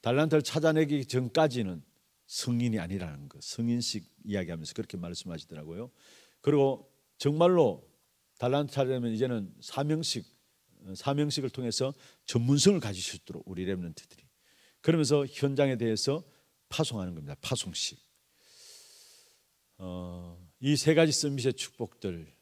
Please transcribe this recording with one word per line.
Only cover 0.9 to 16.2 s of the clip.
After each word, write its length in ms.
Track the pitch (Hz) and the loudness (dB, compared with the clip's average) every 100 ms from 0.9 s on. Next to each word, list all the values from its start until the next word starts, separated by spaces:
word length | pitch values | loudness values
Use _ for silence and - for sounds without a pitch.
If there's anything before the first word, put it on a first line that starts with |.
| 147 123 | 0 0
전까지는 760 | 131 123 160 156 123 98 85 - _ _ _ _ | -2 0 2 2 2 -4 -6 -12 _ _ _ _
성인이 520 | - - 120 120 110 | -8 -2 0 2 0
아니라는 500 | 85 98 87 71 69 | -2 -6 -6 -10 -16
거, 80 | - | -16
성인식 640 | - - 117 120 117 107 85 _ | -12 -4 0 0 -2 -6 -10 _
이야기하면서 500 | 107 101 87 82 76 | -6 -4 -4 -6 -8
그렇게 220 | - - 92 | -8 -8 -8
말씀하시더라고요. 920 | 85 87 90 82 - 78 76 85 127 _ - - _ _ | -8 -10 -10 -12 -12 -16 -12 -12 -14 _ -20 -20 _ _
그리고 500 | - 147 139 127 - _ _ _ | 2 4 4 2 -10 _ _ _
정말로 720 | 143 151 175 180 127 87 - _ _ _ _ _ | -2 4 6 8 4 2 -14 _ _ _ _ _
달란트 340 | 123 139 143 | 0 2 0
찾아내면 400 | 139 131 131 117 | 0 0 0 0
이제는 420 | 110 127 117 95 - | 0 0 0 -6 -12
사명식, 640 | - - 147 156 165 - - _ _ _ _ _ | -10 -4 -2 -2 -2 -6 -8 _ _ _ _ _
어, 120 | 95 | -14
사명식을 540 | 92 - 143 147 143 131 | -6 -2 0 0 -2 -4
통해서 460 | - 123 - 131 139 - _ - | -4 -4 -2 -4 -4 -20 _ -2
전문성을 520 | 117 120 143 190 190 | 0 4 6 6 4
가지실 320 | 113 90 - | 0 -6 -8
수 40 | - | -10
있도록 260 | - 82 - | -14 -14 -10
우리 180 | 92 | -6
렘넌트들이. 580 | 92 92 87 76 - - _ _ _ _ _ _ | -4 -4 -6 -10 -20 -20 _ _ _ _ _ _
그러면서 420 | - 165 143 147 | 2 2 4 2
현장에 520 | 139 - 139 139 139 123 | 0 -2 0 4 2 2
대해서 460 | 117 107 - 151 | 0 2 0 -2